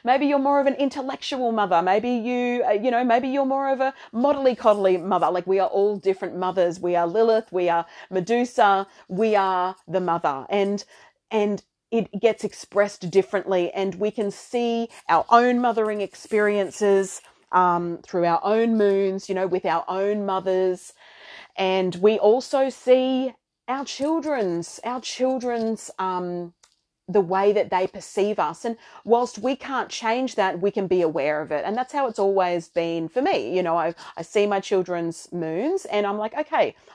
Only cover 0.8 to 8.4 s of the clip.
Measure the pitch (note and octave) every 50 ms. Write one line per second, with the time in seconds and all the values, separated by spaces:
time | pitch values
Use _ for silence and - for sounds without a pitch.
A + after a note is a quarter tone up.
0.8 | C#4+ C#4 - - B3+ C4 C4+ C4 - - C#4+ B3+ B3+ A#3 A3+ A3 G#3 F#3 F3+ E3
1.8 | E3+ F3+ F#3+ G#3+ G#3+ B3 B3 A#3+ G#3+ B3 B3 B3 B3 B3 B3 B3 A#3 - G3+ G3+
2.8 | G#3 B3+ A#3+ A#3 B3+ B3+ A3+ B3 C4 C4+ B3+ C#4 C#4 C4 C4+ C4+ C#4 C4+ C4+ B3
3.8 | C4 C4 C4+ - - - - A3 B3 C#4+ D4 C#4 C4+ C4 B3 - - A#3 G#3 G3+
4.8 | G3 F#3+ F#3 F3+ E3 F#3+ G3 F3 E3 D#3 F3+ F3+ E3+ F3+ F#3+ G3 F#3 - - G3
5.8 | G3 G#3 G#3 G3+ - F#3+ F#3+ F#3+ - F3+ - F3+ F3+ F3+ F#3 F#3+ F3+ F3 E3+ F#3
6.8 | F3 F3 F3 E3+ E3+ E3+ E3+ A3 A3+ A3+ A3 A3 A3 - - F#3 F3+ F3 E3+ E3+
7.8 | E3 - - - - - F#3 F#3 F3 E3+ A#3 A#3+